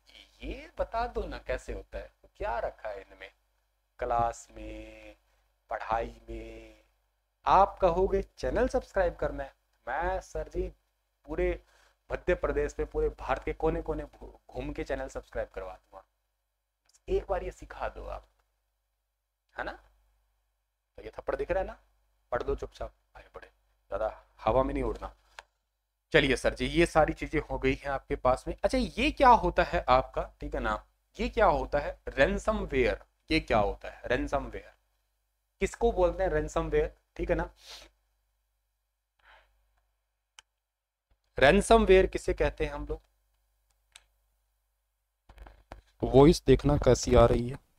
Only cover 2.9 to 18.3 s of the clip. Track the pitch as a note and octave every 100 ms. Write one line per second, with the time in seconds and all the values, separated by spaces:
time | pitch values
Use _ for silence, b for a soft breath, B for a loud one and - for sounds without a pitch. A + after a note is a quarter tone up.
2.9 | G2+ F#2+ F#2+ F#2+ - _ _ _ _ _
3.9 | - B2 A#2 A#2 A#2 - A2 A2 A2 A2
4.9 | A2 G#2+ G#2 _ _ _ _ _ A2 G#2+
5.9 | A2 A#2 A#2 - A#2 A2+ A2+ A2+ A2 _
6.9 | _ _ _ _ _ - E3 G3 - F#3
7.9 | E3+ F#3+ F#3+ F#3+ - B2+ D#3 B3 B3+ -
8.9 | - F3+ D#3+ D3+ C#3 C3+ - _ _ -
9.9 | C#3 F3 F#3+ - D#3+ D3+ F3 F3+ - _
10.9 | _ _ _ - D#3+ F3+ - b b b
11.9 | b - C3 - F3+ D3 C#3+ D3 - D3+
12.9 | D#3 D3+ - - C3+ - D3+ D#3+ E3+ D#3+
13.9 | D3+ C#3+ - - - _ B2+ C#3 D3 D#3
14.9 | C3+ C3+ - - A#2+ - - F#2+ F#2 _
15.9 | G2 - _ _ _ _ _ _ _ _
16.9 | _ - F#3+ - F#3 F3+ - - - A2+
17.9 | - F#2+ F#2 -